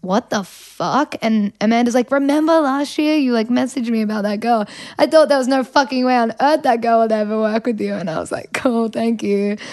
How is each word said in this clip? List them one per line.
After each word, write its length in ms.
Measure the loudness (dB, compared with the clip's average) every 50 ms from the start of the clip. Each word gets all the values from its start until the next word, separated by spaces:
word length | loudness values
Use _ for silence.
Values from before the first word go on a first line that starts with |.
"What 280 | -6 -2 -2 -2 -2 -2
the 140 | -4 -6 -6
fuck?" 720 | -8 -14 -20 -20 -20 -10 -6 -4 -2 0 0 -2 -2 -4 -6 -2
And 280 | 0 0 0 0 -2 -4 _
Amanda's 340 | -2 0 2 2 0 2 0
like, 160 | 0 0 0
"Remember 420 | 0 0 0 2 2 2 2 2 2 2
last 380 | 2 2 0 -2 -4 -4 -2 -2
year 160 | 0 2 2
you, 180 | 2 2 2 0
like, 140 | 0 0 0
messaged 400 | 0 0 0 -2 -4 -6 -4 -2
me 120 | -2 -2 -2
about 180 | -2 -4 -4 -2
that 160 | -2 -4 -2
girl? 260 | 0 0 0 0 0 -4 -8 -16 -18 -14 -2 -2
I 80 | 0 4
thought 220 | 6 4 6 6
there 80 | 4 2
was 80 | 2 2
no 160 | 0 0 0
fucking 420 | 2 2 2 2 2 0 0 0
way 100 | 2 2
on 180 | 2 2 0 0 0
earth 220 | 2 2 2 2 2
that 180 | 0 0 0
girl 180 | 2 2 2 2
would 120 | 2 2
ever 280 | 2 0 0 -2 -2 -2
work 260 | 0 0 -2 -2 -2
with 160 | -2 -4 -2
you." 120 | -4 -4 -4
And 120 | -6 -6 -6
I 100 | -6 -6
was 120 | -6 -6
like, 220 | -8 -8 -8 -10 -10
"Cool, 360 | -4 -2 0 0 0 -2 -2
thank 340 | -2 -2 -2 -2 -2 -2 -2
you. 340 | -2 0 0 0 -2 -4 -6 -8 -14